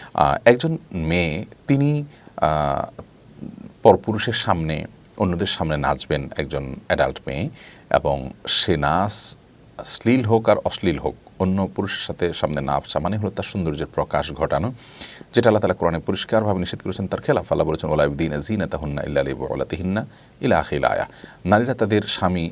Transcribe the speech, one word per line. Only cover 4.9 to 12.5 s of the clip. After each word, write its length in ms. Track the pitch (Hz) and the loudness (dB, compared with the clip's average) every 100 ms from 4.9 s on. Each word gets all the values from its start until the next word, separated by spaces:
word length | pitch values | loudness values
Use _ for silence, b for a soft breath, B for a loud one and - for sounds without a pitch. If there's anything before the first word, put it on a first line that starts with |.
| - - - | -14 -12 -2
অন্যদের 300 | 98 87 95 | 0 0 -2
সামনে 300 | - 80 76 | -2 0 0
নাচবেন, 520 | 69 71 - 76 69 - | 0 -2 -2 -4 -4 -6
একজন 380 | 69 69 67 67 - | -4 -4 -6 -8 -2
অ্যাডাল্ট 320 | 82 67 65 - | 0 0 -2 -6
মেয়ে, 220 | 67 127 - B B B | -4 -6 -8 B B B
এবং 400 | 69 71 69 65 - - | 0 2 -2 -4 -10 -4
সে 300 | - - 80 | 0 2 2
নাচ 600 | 71 82 104 - - - - - - - - | 2 2 0 -4 -8 -10 -18 -20 -20 -16 -10
শ্লীল 380 | - 113 127 | -4 2 2
হোক 260 | 107 113 110 | 4 4 4
আর 80 | 104 | 2
অশ্লীল 400 | - - 95 71 | 2 -2 -2 0
হোক, 180 | 73 - - - | -2 -6 -10 -2
অন্য 280 | 92 95 92 - | 0 0 -2 -2
পুরুষের 300 | 98 - - | -6 -6 -8
সাথে 280 | 80 87 | -2 -2
সামনে 280 | 80 78 | 0 -2